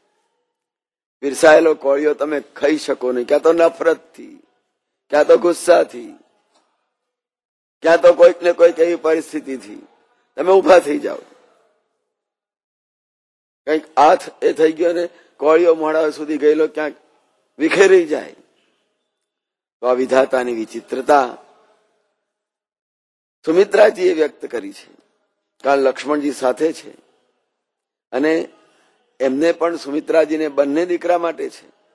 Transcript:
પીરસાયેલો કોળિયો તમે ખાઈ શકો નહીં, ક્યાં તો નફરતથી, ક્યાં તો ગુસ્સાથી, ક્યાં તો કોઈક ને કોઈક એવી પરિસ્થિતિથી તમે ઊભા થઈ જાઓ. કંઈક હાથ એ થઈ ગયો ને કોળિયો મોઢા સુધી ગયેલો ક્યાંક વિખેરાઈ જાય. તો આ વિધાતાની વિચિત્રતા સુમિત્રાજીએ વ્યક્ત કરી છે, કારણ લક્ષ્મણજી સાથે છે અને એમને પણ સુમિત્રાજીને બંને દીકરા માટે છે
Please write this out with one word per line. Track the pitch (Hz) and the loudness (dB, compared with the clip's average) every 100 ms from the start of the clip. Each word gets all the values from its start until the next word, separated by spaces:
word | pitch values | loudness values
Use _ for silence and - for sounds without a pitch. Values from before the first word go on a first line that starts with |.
| _ _ _ _ _ _ _ _ _ _ _ _ | _ _ _ _ _ _ _ _ _ _ _ _
પીરસાયેલો | 139 131 156 156 160 | -10 2 6 6 4
કોળિયો | 151 139 143 151 | 0 0 0 -2
તમે | 147 147 143 | -2 -4 -6
ખાઈ | - - 147 151 | -10 -4 -2 -2
શકો | - 131 127 | -4 -6 -4
નહીં, | 123 117 | -4 -2
ક્યાં | 147 | 0
તો | 160 | 2
નફરતથી, | 170 165 - 165 151 _ - - - _ _ _ _ _ _ _ | 2 0 0 -2 -2 _ -20 -20 -20 _ _ _ _ _ _ _
ક્યાં | 147 151 | 0 2
તો | 165 | 2
ગુસ્સાથી, | 175 165 - 170 156 123 107 - _ _ _ _ _ _ _ _ _ _ _ _ _ _ _ _ | 2 0 2 2 0 -8 -20 -20 _ _ _ _ _ _ _ _ _ _ _ _ _ _ _ _
ક્યાં | 160 170 | 0 4
તો | 175 | 4
કોઈક | 165 175 175 | 6 4 4
ને | 175 | -2
કોઈક | 170 170 160 | 2 2 4
એવી | 170 165 | -2 -2
પરિસ્થિતિથી | 156 160 156 151 131 131 104 98 - _ _ _ _ - | -2 -2 -4 -12 -12 -14 -14 -20 -20 _ _ _ _ -6
તમે | 175 | 0
ઊભા | 190 180 180 | 2 4 4
થઈ | 147 147 | 2 -4
જાઓ. | 139 - - _ _ _ _ _ _ _ _ _ _ _ _ _ _ _ _ _ _ _ _ _ _ _ 139 | -6 -10 -16 _ _ _ _ _ _ _ _ _ _ _ _ _ _ _ _ _ _ _ _ _ _ _ -6
કંઈક | 156 - - | -6 -4 2
હાથ | 151 185 - - | 4 4 -2 -6
એ | 156 | -4
થઈ | 147 160 | 0 0
ગયો | 160 170 | 0 -4
ને | 170 170 - _ _ | -4 -6 -12 _ _
કોળિયો | 143 160 175 | 0 2 2
મોઢા | 165 156 156 156 | 0 -2 -2 -4
સુધી | 147 151 151 | -6 -8 -2
ગયેલો | 151 156 156 | 0 0 -2
ક્યાંક | 156 151 - _ _ _ _ _ - | -4 -10 -12 _ _ _ _ _ -6
વિખેરાઈ | 151 180 196 190 156 | -2 2 4 4 2
જાય. | 143 87 - _ _ _ _ _ _ _ _ _ _ _ _ _ _ | -6 -10 -20 _ _ _ _ _ _ _ _ _ _ _ _ _ _
તો | 123 | -2
આ | |
વિધાતાની | 127 127 131 127 131 123 | -2 0 0 0 -2 -4
વિચિત્રતા | 117 107 113 - 127 123 143 127 113 _ _ _ _ _ _ _ _ _ _ _ _ _ _ _ _ _ _ _ _ | -6 -10 -12 -12 -6 0 2 0 -8 _ _ _ _ _ _ _ _ _ _ _ _ _ _ _ _ _ _ _ _
સુમિત્રાજીએ | - 175 196 196 208 180 185 | -2 0 2 2 2 2 -2
વ્યક્ત | 160 151 - - | -2 -4 -6 -12
કરી | 117 98 | -12 -12
છે, | 98 - _ _ _ _ _ _ _ | -18 -20 _ _ _ _ _ _ _
કારણ | 131 139 | -2 0
લક્ષ્મણજી | 135 123 135 147 143 | 0 -4 -6 -6 -6
સાથે | 123 127 127 160 | -4 -4 -2 -4
છે | - - - _ _ _ _ _ _ _ _ _ _ _ | -6 -16 -20 _ _ _ _ _ _ _ _ _ _ _
અને | 123 151 165 - _ _ _ _ _ _ - | -4 -2 -2 -6 _ _ _ _ _ _ -6
એમને | 131 135 165 | -4 0 -2
પણ | 165 170 165 | -2 -4 -6
સુમિત્રાજીને | 143 147 147 160 151 156 156 | -8 -8 -2 0 0 -2 -4
બંને | 139 143 151 180 | -2 -2 -2 -4
દીકરા | 170 170 175 | -4 -2 -2
માટે | 165 151 127 | -4 -8 -12
છે | - _ _ _ | -14 _ _ _